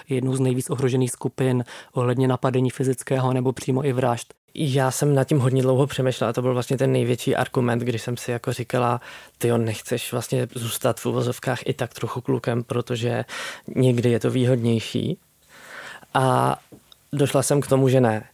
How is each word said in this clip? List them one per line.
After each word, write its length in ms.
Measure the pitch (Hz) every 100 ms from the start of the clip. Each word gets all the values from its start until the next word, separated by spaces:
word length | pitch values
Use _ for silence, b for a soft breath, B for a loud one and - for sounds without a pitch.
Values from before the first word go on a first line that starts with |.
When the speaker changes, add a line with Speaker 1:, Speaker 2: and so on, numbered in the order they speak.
| -
Speaker 1:
jednou 280 | 131 131 131
z 40 |
nejvíc 300 | 131 127 -
ohrožených 400 | 123 131 127 127
skupin 540 | - 127 - 131 127 120 B B
ohledně 360 | - 123 123 131
napadení 420 | 123 135 127 127
fyzického 600 | - 131 127 - 131 127
nebo 200 | 131 127
přímo 320 | 127 - 127 147
i 60 |
vražd. 420 | 123 123 120 - - _ -
Speaker 2:
Já 320 | 156 135 131
jsem 240 | - 147
nad 100 | 139
tím 140 | 131 151
hodně 240 | 127 131
dlouho 240 | 127 127 143
přemýšlela 440 | - 131 123 113
a 20 |
to 100 | 123
byl 100 | 127
vlastně 260 | 123 120 131
ten 140 | 135
největší 440 | 131 120 123 - -
argument, 420 | - - 123 120
když 240 | 120 113
jsem 140 | - 120
si 140 | -
jako 220 | 120 -
říkala, 480 | 123 120 127 120 120 B B B _
„Tyjo, 200 | 120 117
nechceš 540 | 113 107 - 113 -
vlastně 360 | 120 - 131 120
zůstat 460 | 120 117 - 123 113
v 60 | 123
uvozovkách 520 | 120 120 - - 123 -
i 80 |
tak 200 | 135 120
trochu 260 | - 117 127
klukem, 420 | 127 127 - 120
protože 640 | 117 120 - 120 120 117 120 B B B - -
někdy 340 | 127 120 120
je 100 | 113
to 100 | 123
výhodnější.“ 880 | 123 123 127 117 113 - 113 110 180 _ _ B B B B B B -
A 420 | 139 131 127 127 - - - _ - _
došla 300 | 147 139 143
jsem 180 | - 143
k 60 | -
tomu, 220 | 135 135
že 120 | 131
ne 240 | 120 110 -